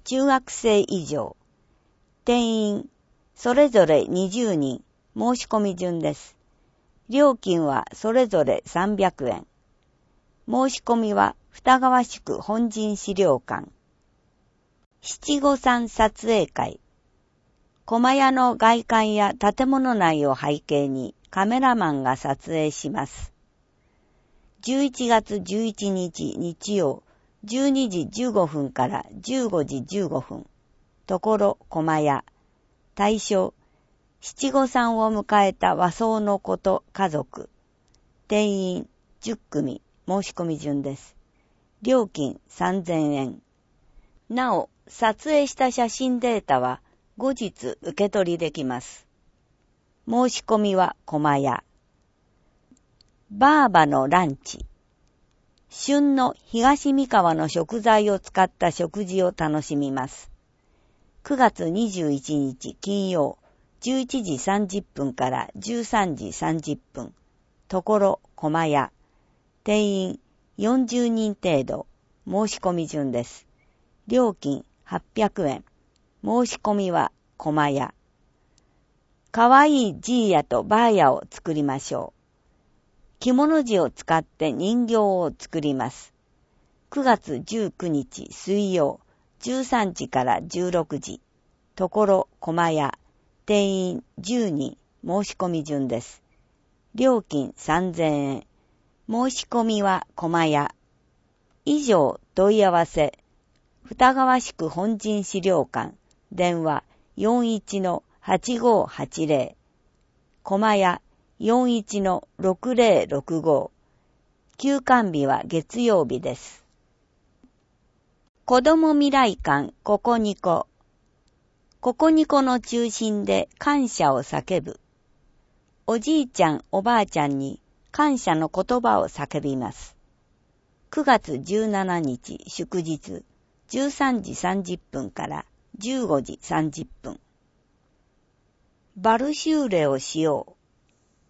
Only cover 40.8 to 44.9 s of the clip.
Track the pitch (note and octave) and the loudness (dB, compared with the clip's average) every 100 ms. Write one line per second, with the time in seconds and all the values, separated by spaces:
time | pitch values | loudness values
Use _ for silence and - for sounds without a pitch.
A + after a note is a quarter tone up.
40.8 | C#3 C#3 - _ _ _ _ _ _ _ | -6 -10 -16 _ _ _ _ _ _ _
41.8 | G#3+ B3+ G#3 - C3+ - _ - F3+ F#3+ | 0 2 0 -4 -6 -6 _ -4 -2 -2
42.8 | E3+ D#3+ D3 C#3+ C3+ - _ _ _ _ | -2 -2 0 -2 -4 -10 _ _ _ _
43.8 | _ - _ _ - A#3 B3+ F3+ - _ | _ -20 _ _ -8 -2 0 0 -4 _
44.8 | _ | _